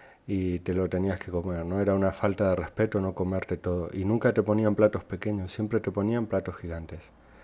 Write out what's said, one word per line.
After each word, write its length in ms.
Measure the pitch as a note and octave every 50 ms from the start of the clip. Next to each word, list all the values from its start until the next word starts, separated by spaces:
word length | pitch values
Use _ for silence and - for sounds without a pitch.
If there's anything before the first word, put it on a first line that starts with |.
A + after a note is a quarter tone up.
| - - - _ _ -
y 320 | G2+ F#2+ F#2 F#2 F2+ F2
te 140 | F2+ - F2+
lo 140 | F#2 F#2 F2
tenías 300 | - F2+ F#2 G2 F#2 F2
que 120 | - -
comer, 340 | F2 F2 E2+ F#2 F2+ E2+ E2
¿no? 160 | E2+ F2+ G2
Era 140 | G2+ G2 G2
una 160 | G2 G2 F#2+ F#2+
falta 360 | - - G#2 G2 - G#2+ F#2+
de 60 | F#2
respeto 460 | F2+ E2 - - - G#2+ G#2+ - G#2
no 120 | F#2+ F#2+ F#2
comerte 440 | - F#2 F#2 F#2+ F#2 - - F#2 E2+
todo, 320 | - F2+ F2+ F2 E2+ -
y 140 | - - F#2
nunca 280 | G2 A2 A#2 - B2 G2+
te 100 | A#2 G2+
ponían 320 | G#2 G#2 G#2+ A2 G#2+ G#2
platos 280 | F#2+ G#2+ G#2+ - F#2+ -
pequeños, 480 | - - F#2 G2 G#2 G#2 G2+ F#2 F#2
siempre 280 | - - A2 G#2 A2+ A2
te 120 | G#2+ G#2
ponían 360 | F2+ G#2 G2 G#2+ A#2 A#2+ A#2 G2+
platos 280 | - F#2+ F2+ - F2 -
gigantes. 440 | - E2+ E2 E2 D#2+ D#2+ - F2 - - - - - - - -